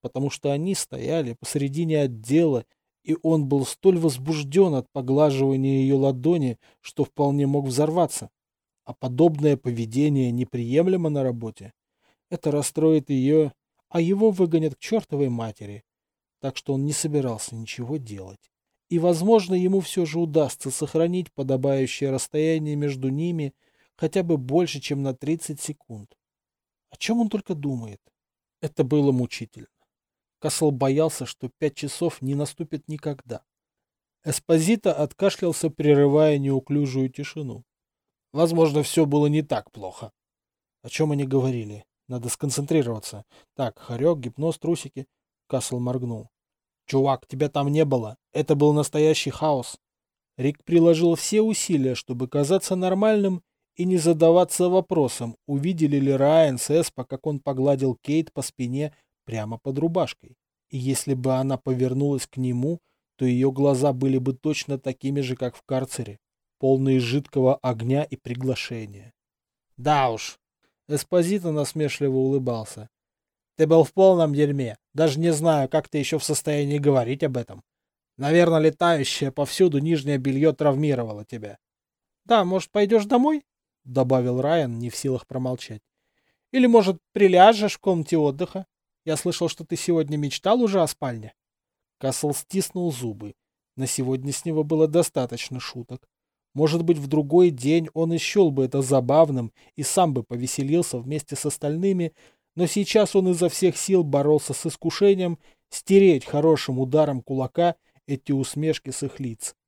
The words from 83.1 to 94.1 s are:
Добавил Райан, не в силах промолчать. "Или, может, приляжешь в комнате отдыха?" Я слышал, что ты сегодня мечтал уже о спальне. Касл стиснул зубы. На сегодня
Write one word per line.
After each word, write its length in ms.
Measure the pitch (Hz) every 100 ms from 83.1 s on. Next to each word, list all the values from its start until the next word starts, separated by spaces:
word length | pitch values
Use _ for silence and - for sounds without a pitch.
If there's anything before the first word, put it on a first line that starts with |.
| 240 277 311 _ _ _ _
Добавил 580 | 135 127 123 131 123 123
Райан, 380 | 139 170 135 117
не 100 | 120
в 60 | -
силах 320 | 139 127 -
промолчать. 540 | 131 127 127 - 107 _ _ _ _ _ _ _
"Или, 140 | 262 247
может, 320 | 233 190 175 _
приляжешь 600 | - 196 180 196 220 208 -
в 40 |
комнате 380 | 202 175 151 165
отдыха?" 480 | 147 139 175 190 190 _ _ _ -
Я 120 | 151
слышал, 300 | 180 165 170
что 160 | -
ты 120 | 160 170
сегодня 420 | - 165 151 151
мечтал 440 | 143 - 185 240
уже 200 | 226 196
о 60 | 156
спальне. 460 | - 135 117 107 _ _ _ _ _ _ _
Касл 340 | 131 131 151
стиснул 580 | 143 - 190 185 185 175
зубы. 440 | 127 123 104 104 - _ _ _ -
На 80 | 127
сегодня 480 | - 127